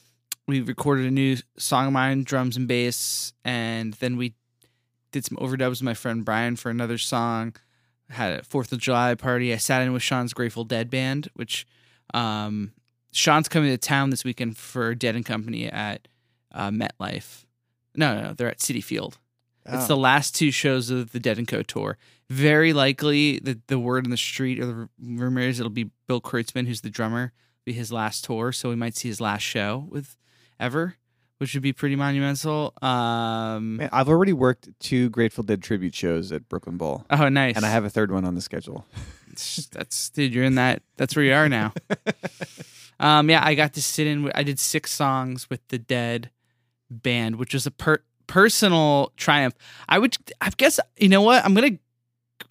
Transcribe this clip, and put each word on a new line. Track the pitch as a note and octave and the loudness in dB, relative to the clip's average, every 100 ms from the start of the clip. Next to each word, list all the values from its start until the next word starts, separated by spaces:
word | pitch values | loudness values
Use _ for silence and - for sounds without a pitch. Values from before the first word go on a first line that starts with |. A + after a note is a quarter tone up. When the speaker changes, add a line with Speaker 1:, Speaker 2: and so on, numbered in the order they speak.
| _ _ _ - - | _ _ _ -12 -4
Speaker 1:
we | C#3 | -2
recorded | A#2+ B2 D3 C#3 B2+ | -2 -2 0 2 2
a | |
new | C3+ C3+ B2+ - - | 2 2 0 -4 -10
song | - C3+ C3+ | 0 2 2
of | |
mine, | C3+ C3 C3+ | 2 2 0
drums | C3 C3+ B2+ B2 | 0 0 0 -2
and | B2 | 0
bass, | B2 A#2+ - - - - - | 0 0 -2 -4 -6 -8 -8
and | B2 A#2+ A2+ A2+ A2+ G#2 | -6 -4 -4 -4 -6 -6
then | B2+ B2 | -4 -4
we | B2 - _ _ _ _ _ _ _ | -6 -8 _ _ _ _ _ _ _
did | C#3 - | -8 -8
some | - | -6
overdubs | C3 C3 B2+ | -4 -2 -2
with | B2 | -2
my | B2+ | -4
friend | A2+ B2 A2+ | -6 -6 -4
Brian | G#2+ A2 A#2+ A#2+ | -2 0 0 -4
for | A#2+ | -4
another | A#2 A#2 A#2 | -4 -4 -4
song. | - B2 A#2 A2+ A2+ - _ _ _ _ _ | -2 -2 0 -2 -6 -10 _ _ _ _ _
Had | B2 G#2 C#2 | -4 -4 -4
a | |
Fourth | - C#3+ A#2 | -4 -6 -4
of | B2 | -4
July | - B2 B2 A#2+ | 0 2 2 0
party. | C3 B2 B2 | 0 0 0
I | A2+ | -2
sat | - C3 | 0 0
in | B2+ | 0
with | B2+ | -2
Sean's | - C3 A#2+ | -2 -2 -2
Grateful | - A#2 A2+ A2+ | -4 -6 -6 -4
Dead | A#2 A#2 | -4 -4
band, | C3 C3 C#3 D3+ | -4 -2 -4 -8
which, | - A#2+ - - _ _ _ - | -12 -8 -8 -10 _ _ _ -8
um, | A#2+ A#2 G#2+ G#2+ G#2+ G#2 - _ _ _ | -4 -2 -4 -4 -6 -8 -12 _ _ _
Sean's | - - D3+ D#3 | 0 4 4 4
coming | E3 D3 | 2 2
to | B2+ | 0
town | - C#3+ C#3 | 0 0 0
this | B2+ B2+ | -2 -4
weekend | A#2+ A#2+ A2 | -6 -6 -8
for | - B2+ A2+ A#2 | -10 -4 -4 -2
Dead | A#2+ A2+ | -2 -2
and | A#2 | -4
Company | A2 A2 A#2 A2+ | -6 -6 -8 -6
at, | G#2 G#2 - - _ _ _ _ | -6 -8 -8 -14 _ _ _ _
uh, | - G2+ | -8 -6
MetLife. | G#2+ - - G2 F#2+ - - _ _ _ _ _ - | -4 -6 -6 -8 -8 -12 -20 _ _ _ _ _ -2
No, | D3+ G#2 | 0 0
no, | |
no, | G#2+ | -4
they're | G#2+ A#2+ | -6 -6
at | - | -4
Citi | - A#2+ | -4 -4
Field. | - A2+ G2 - _ _ _ _ - | -4 -6 -6 -12 _ _ _ _ -8
It's | B2+ B2+ | -4 0
Speaker 2:
Oh. | |
Speaker 1:
the | C#3 | 4
last | C3 C#3+ C#3 - | 6 4 2 0
two | D3 | 0
shows | C3 D3 C3 A#2+ | 2 0 0 0
of | B2+ A#2 | -4 -4
the | B2 | -4
Dead | A#2+ G#2+ | -2 -2
and | A#2+ | -2
Co | G#2+ | -4
tour. | A2 - G#2 A2+ _ _ - | -4 -6 -6 -8 _ _ -8
Very | C3 D3 D3+ D#3+ | 2 4 6 4
likely, | D3+ C3+ C3+ D3 D3 D3 C3+ | 4 2 2 2 2 2 0
the, | C3+ A2+ - | -4 -8 -4
the | C3 | -2
word | A#2+ B2+ B2+ | 0 -2 -2
in | |
the | A#2+ | -4
street | - - C3+ B2+ | -4 -4 -4 -2
or | B2 | -6
the | |
r-, | A2+ A#2 - | -6 -12 -14
rumor | A#2+ A#2+ B2+ B2+ | -10 -4 -2 0
is | B2+ B2 | 0 -2
it'll | A#2 | -4
be | G#2+ A2 - - | -4 -6 -8 -4
Bill | B2 | -4
Kreutzmann, | - A#2+ A#2 C3 B2 | -2 -4 -4 -4 -4
who's | A2+ | -6
the | A2+ | -8
drummer, | G2+ A2 A#2 B2 - _ _ - | -4 -4 -2 -6 -10 _ _ -10
be | |
his | A#2+ A2 | -8 -6
last | A#2 G#2+ - - | -4 -4 -4 -6
tour. | A2+ A#2+ | -4 -4
So | B2+ B2 | -4 -4
we | A#2 | -4
might | A#2 - | -4 -6
see | A#2+ | -8
his | G#2 | -4
last | A2 G#2 | -2 -2
show | - A2+ G2+ A#2+ D#3 | -4 -2 -2 -4 -8
with | C#3+ C#3 _ _ _ _ - | -10 -12 _ _ _ _ -6
ever, | B2 C#3 F3 - _ _ _ _ | -4 -2 -4 -6 _ _ _ _
which | C#3 | -6
would | C#3 | -2
be | C3+ | -2
pretty | B2+ C#3+ C#3 | 0 0 0
monumental. | C#3 C#3 C#3 C#3 D#3 D3+ D3 - | 0 2 0 -2 -2 -2 -4 -2
Um, | C3 B2 A#2 A#2 A2+ A2+ A2 A2 A2 A2 | 0 0 0 0 -2 -2 -4 -4 -6 -6
Speaker 2:
Man, | D3 | 0
I've | C3 C3+ | 2 6
already | E3 G3 | 6 6
worked | D#3 B2+ B2 - - | 4 2 2 -6 -14
two | - B2+ B2 | -2 2 2
Grateful | A2+ A2+ - | 4 2 0
Dead | G#2+ G2+ | -2 -2
tribute | - G#2 F2+ | 0 -2 -2
shows | - F2+ E2 F#2+ | -2 -2 -2 -2
at | D#2 - | -8 -8
Brooklyn | F2 - E2+ | -10 -8 -6
Bowl. | D#2+ C#2 - | -4 -6 -2
Speaker 1:
Oh, | D3 C#3+ | 2 4
nice. | C#3 C3 A2 | 4 2 0
Speaker 2:
And | G#2+ | 0
I | |
have | A2+ | 0
a | G#2 | 0
third | A2 G#2 | 0 0
one | F#2+ F#2 | 0 -2
on | F2+ | -4
the | |
schedule. | - E2+ - - - - - - - | -6 -10 -10 -14 -14 -14 -14 -18 -20
<laughs> | - - - - | -12 -10 -10 -10
Speaker 1:
That's, | - - - - | -12 -8 -6 -6
dude, | - C#3 | -2 0
you're | A#2+ C3 | 2 2
in | C3 | 4
that. | B2+ - - - | 4 0 -4 -6
That's | C3+ D3+ | -2 2
where | C#3 | 4
you | |
are | C#3 D3+ | 4 4
now. | A#2+ G#2+ - - | 2 -2 -6 -6
Speaker 2:
<laughs> | G3+ - - F3+ - F3 - - - - - | -6 -4 -6 -10 -12 -14 -14 -20 -20 -20 0
Speaker 1:
Um, | D3 D3+ D3+ | 4 6 6
yeah, | D#3+ | 4
I | D#3 D3 | 4 2
got | D3+ | 2
to | - | 0
sit | - - D3+ | -4 0 0
in. | D3 | 0
W-, | C#3+ - | -2 -2
I | |
did | C#3+ C#3 | -2 -2
six | - D#3 - | -2 -2 -4
songs | - D3 C3 B2+ B2+ - | -2 0 0 -2 -8 -8
with | B2+ - | -10 -6
the | B2+ | -8
Dead | A#2 B2 A#2+ A#2 B2 _ _ _ _ _ _ | -2 -2 0 -4 -8 _ _ _ _ _ _
band, | A#2 B2+ A#2+ A2+ A2+ | -6 -2 0 0 -4
which | B2+ | -4
was | C#3 C#3 | -4 -4
a | |
per-, | - - D3+ - _ - | -2 0 0 0 _ 0
personal | F3+ G#3+ - G3+ E3+ D3+ C#3+ C#3 - | 6 6 6 4 6 6 4 2 0
triumph. | - D3 C3 - - - - | 4 4 4 -2 -12 -20 2
I | F3 | 4
would, | A#3 - - - | 4 2 -8 -6
I | - - | -4 4
guess, | C#4 - - - | 4 4 -2 4
you | G3 | 6
know | G3 | 8
what? | G#3+ B3 | 8 8
I'm | - G3 | 6 6
gonna | C#4 F#3+ _ _ _ _ _ - - | 4 2 _ _ _ _ _ -20 -8